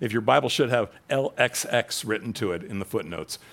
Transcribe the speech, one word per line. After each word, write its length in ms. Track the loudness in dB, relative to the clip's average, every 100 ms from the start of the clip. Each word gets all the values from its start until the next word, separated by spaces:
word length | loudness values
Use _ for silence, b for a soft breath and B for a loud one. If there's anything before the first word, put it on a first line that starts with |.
If 120 | -2
your 80 | 0
Bible 280 | 4 4 4
should 220 | 2 2
have 200 | 2 0 B -4
L 240 | -2 0 0
X 260 | 0 0 0
X 340 | 0 0 -4
written 280 | -2 -4 -4
to 180 | -4 -2
it 140 | -4
in 160 | -6 -8
the 40 |
footnotes, 540 | -4 -6 -6 -8 -10 -12 B